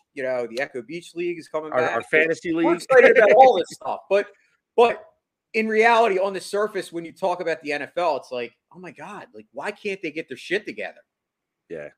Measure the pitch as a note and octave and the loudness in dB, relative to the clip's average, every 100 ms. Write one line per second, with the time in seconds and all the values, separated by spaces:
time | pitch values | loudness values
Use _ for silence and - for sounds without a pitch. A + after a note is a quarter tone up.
0 | _ C#3 C3 B2+ A#2 A#2 C#3 B2+ A#2 E3+ | _ -8 -6 -4 -6 -6 -8 -8 -12 -14
1 | - E3 F3 E3+ C#3+ D#3 D#3 B2+ E3 - | -12 -8 -8 -8 -10 -10 -4 -2 -2 -4
2 | - D#3 D#3+ D#3 F3 E3 E3+ F3 - C4 | -2 0 0 -2 -4 0 0 0 4 6
3 | B3 A3 G#3 A3 C4 F#3+ D3+ - - G2+ | 6 6 6 8 8 6 -4 -10 -10 -10
4 | - G3+ - _ _ _ _ - A#3 - | -2 -2 -2 _ _ _ _ 2 4 2
5 | - _ _ _ _ A3 A3 A3 A#3 A3+ | -12 _ _ _ _ -4 0 4 4 6
6 | A3+ F#3 G3 F#3 - G3+ G#3 G3+ - E3 | 4 2 -2 -6 -6 -4 -4 -6 -10 -12
7 | E3 - F3+ F3+ E3 D#3 D3 D3 C3 E3+ | -12 -6 -4 -2 -4 -6 -6 -8 -6 -4
8 | F3 C3 - B2 A#2+ _ _ E3 F3 C3 | -2 -2 -6 -10 -10 _ _ -20 -20 -18
9 | E3+ G#3 - A2 - C3+ F#3 G#3 G#3 F#3+ | -18 -18 -18 -20 -18 -12 -12 -8 -10 -8
10 | D#3+ D#3+ D#3 B2 - G3 F#3 G#2 F2+ - | -8 -10 -12 -16 -6 -6 -6 -12 -12 -14
11 | _ _ _ _ _ _ _ D#2+ D2 | _ _ _ _ _ _ _ -14 -14